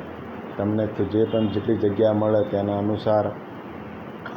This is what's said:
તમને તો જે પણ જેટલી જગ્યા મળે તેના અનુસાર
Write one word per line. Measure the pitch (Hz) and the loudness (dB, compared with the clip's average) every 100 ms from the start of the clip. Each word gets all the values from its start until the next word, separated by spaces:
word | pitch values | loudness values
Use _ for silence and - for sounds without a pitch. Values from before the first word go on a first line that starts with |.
| - - - - - - | -6 -12 -12 -12 -10 -2
તમને | 101 107 107 | 0 2 0
તો | - | 0
જે | 95 104 | 0 2
પણ | 110 110 110 | 2 2 2
જેટલી | 101 110 107 | 0 0 2
જગ્યા | 104 101 110 | 2 4 4
મળે | 104 107 107 | 4 4 4
તેના | - 101 101 101 | 2 2 0 0
અનુસાર | 104 104 113 107 104 - - - - - - - - - - | 0 0 2 2 2 -4 -12 -14 -12 -12 -12 -12 -12 -12 -10